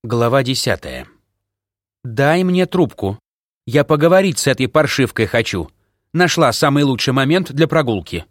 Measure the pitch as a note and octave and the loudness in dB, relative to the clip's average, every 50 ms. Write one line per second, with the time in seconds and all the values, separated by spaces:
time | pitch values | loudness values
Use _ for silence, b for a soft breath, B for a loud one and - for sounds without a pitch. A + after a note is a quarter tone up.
0 | - A2 A#2 A#2 A#2 A#2 B2 C#3 C3 B2 C3 - - B2+ F#2+ E2+ - D2+ C2 - | -6 -4 -2 0 0 2 2 0 0 0 -4 -4 -2 -4 -4 -4 -6 -14 -14 -14
1 | - - _ _ _ _ _ _ _ _ _ _ _ _ _ _ _ _ _ _ | -16 -18 _ _ _ _ _ _ _ _ _ _ _ _ _ _ _ _ _ _
2 | - B2 A2+ A#2+ C#3 D3 D#3+ F3+ F#3 F3+ F3+ F3+ F#3 F3+ - F3+ E3 A2+ - - | -14 -8 -2 0 2 2 2 2 2 2 2 0 0 0 0 0 0 0 -2 -6
3 | - G2 G2 - _ _ _ _ _ _ _ _ _ - A2+ D3 C#3+ - D#3 D3 | -6 -6 -6 -8 _ _ _ _ _ _ _ _ _ -2 0 0 2 2 0 2
4 | D#3 E3+ F#3 F#3+ G3 F#3+ C#3+ - - C#3+ C3 - C3 A#2+ - D#3 D3+ C#3 - - | 4 4 4 4 2 2 -2 -2 -2 -2 0 0 -2 0 2 0 0 2 0 -2
5 | C3 A2+ - - A2+ G2 - A#2 A2 - - F#2 D#2+ - _ _ _ _ _ _ | -2 -2 0 -2 -2 0 0 -2 -2 -2 -4 -6 -8 -8 _ _ _ _ _ _
6 | _ _ - E3 F3+ E3+ - E3+ D#3+ C#3+ C#3 - - D3 C#3 C#3+ D3 C#3 C3 A2+ | _ _ -2 0 0 0 2 2 2 0 2 2 0 2 2 2 2 0 0 -2
7 | - - B2+ C3+ C3+ C3+ E3 F#3+ F#3 - C3+ C#3+ D#3+ D3+ - D#3+ D3 A#2+ A2 F#2+ | -2 -2 0 0 0 2 0 0 0 -2 0 0 0 2 2 0 0 0 -2 -4
8 | E2 - - E2+ - _ | -4 -8 -10 -12 -12 _